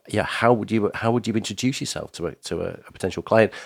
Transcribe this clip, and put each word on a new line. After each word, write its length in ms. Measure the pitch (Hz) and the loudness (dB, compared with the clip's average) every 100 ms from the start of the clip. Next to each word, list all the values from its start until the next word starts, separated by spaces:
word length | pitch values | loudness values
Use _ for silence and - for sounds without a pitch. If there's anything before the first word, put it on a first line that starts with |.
| - | -4
yeah, 160 | 104 | -2
how 280 | 92 - 120 | -2 2 4
would 200 | 120 101 | 4 2
you, 180 | 110 101 | 0 0
how 180 | - 113 | 0 0
would 160 | 120 113 | 0 0
you 60 | |
introduce 460 | 110 107 104 127 135 | -2 -2 -2 -2 -2
yourself 300 | - - - | -6 -8 -8
to 140 | - 82 | -6 -8
a, 80 | |
to 260 | - - 85 | -6 -6 -4
a, 80 | 87 85 - | -4 -8 -16
a 40 | |
potential 300 | - 95 90 | -6 -6 -4
client?" 300 | - 113 104 - | 2 6 4 2